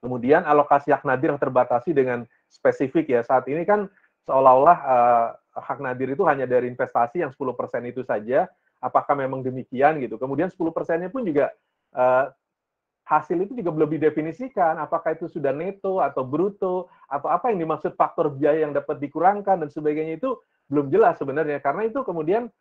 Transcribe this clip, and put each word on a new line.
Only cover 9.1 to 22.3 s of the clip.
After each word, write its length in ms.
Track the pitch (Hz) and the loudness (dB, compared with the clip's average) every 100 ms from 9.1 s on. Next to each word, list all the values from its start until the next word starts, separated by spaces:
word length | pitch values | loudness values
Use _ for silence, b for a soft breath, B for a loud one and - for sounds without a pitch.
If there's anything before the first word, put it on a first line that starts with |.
memang 320 | 139 135 135 127 | -2 -2 -4 -6
demikian 560 | 127 120 123 139 156 | -8 -10 2 2 2
gitu? 160 | 117 110 | -6 -8
Kemudian 320 | 131 139 180 | -6 -4 -4
sepuluh 240 | - 165 | -4 -6
persennya 320 | 160 156 165 180 | -4 -4 -4 -4
pun 160 | 262 | -6
juga, 320 | 220 147 131 - _ _ _ | -2 0 0 -2 _ _ _
eh, 320 | 135 127 127 139 _ _ _ _ _ _ _ - | 0 2 2 0 _ _ _ _ _ _ _ -2
hasil 400 | 156 147 175 196 | -2 0 -4 -4
itu 80 | 247 | -4
juga 80 | 170 | -6
belum 240 | 160 160 | 0 0
didefinisikan. 840 | 156 156 151 156 160 254 220 170 165 | 2 0 0 -6 -8 -10 0 0 0
Apakah 320 | 151 165 160 | -4 -4 -4
itu 160 | 160 170 | -6 -8
sudah 240 | 175 139 | -6 -4
neto 480 | 139 175 196 196 185 | -4 -6 -8 -4 -2
atau 240 | 143 135 127 | -2 -2 -4
bruto 640 | 151 190 202 190 185 175 b b | -2 -2 -2 -4 -4 -8 b b
atau 240 | 143 147 | -8 -2
apa 240 | 170 254 | -2 0
yang 80 | 208 | -2
dimaksud 320 | 160 156 185 | -2 -4 -4
faktor 320 | - 151 - 156 | 0 0 2 -2
biaya 400 | 135 147 156 151 | 0 0 2 0
yang 80 | |
dapat 240 | 143 - 143 | -2 -4 -6
dikurangkan 600 | 139 156 175 208 196 190 | -6 2 2 2 0 0
dan 80 | 151 | 0
sebagainya 480 | 160 151 151 156 160 | -4 -2 -2 -4 -6
itu 160 | 262 254 _ _ _ | -6 -6 _ _ _
belum 240 | 143 139 | -2 2
jelas 240 | 170 208 165 | 4 4 2
sebenarnya. 440 | 139 135 156 143 | -4 -4 -4 -4
Karena 240 | 139 156 220 | -4 -2 -4
itu 160 | 233 | -4
kemudian 480 | 247 175 156 | -6 -6 -2